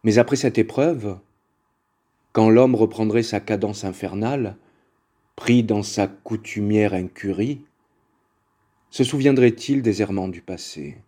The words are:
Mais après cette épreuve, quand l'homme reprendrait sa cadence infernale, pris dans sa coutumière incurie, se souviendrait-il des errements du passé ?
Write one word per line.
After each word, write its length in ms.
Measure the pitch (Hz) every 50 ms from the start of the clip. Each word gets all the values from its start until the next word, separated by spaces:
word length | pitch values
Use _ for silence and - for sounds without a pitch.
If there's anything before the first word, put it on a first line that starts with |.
| -
Mais 120 | 110 104
après 200 | 117 120 - 143
cette 200 | 131 - 127 120
épreuve, 600 | 117 107 - - 131 139 165 170 127 104 104 95 95 _ _ _ _ _ _ _ _ _ _ _ _ _ _ _ _ _ _ _ _ _ _
quand 160 | _ 113 110 110
l'homme 260 | 110 120 131 127 123
reprendrait 480 | 107 110 107 - 107 110 107 104 117
sa 180 | 110 - - 98
cadence 440 | - - 107 98 110 104 104 - -
infernale, 720 | 95 90 - - 92 87 101 107 120 143 139 120 101 98 _ _ _ _ _ _ _ _ _ _ _ _ _ _ _ _
pris 260 | - - - 120 123 113
dans 180 | 110 110 104
sa 240 | 101 101 - - 101 92
coutumière 880 | - - _ - 110 107 - - - 107 104 104 107 107 107 101 98
incurie, 680 | 92 92 90 _ - - 101 95 92 107 131 147 127 - _ _ _ _ _ _ _ _ _ _ _ _ _ _ _ _ _ _ _ _ _ _ _ _ _
se 160 | - - 127
souviendrait-il 760 | 123 - 143 135 143 135 127 127 120 117 - - - 139 139
des 180 | 123 113 98 98
errements 280 | 107 95 98 98 95 95
du 120 | 90 87
passé ? 560 | _ - 90 85 - - - 78 71 71 71 - _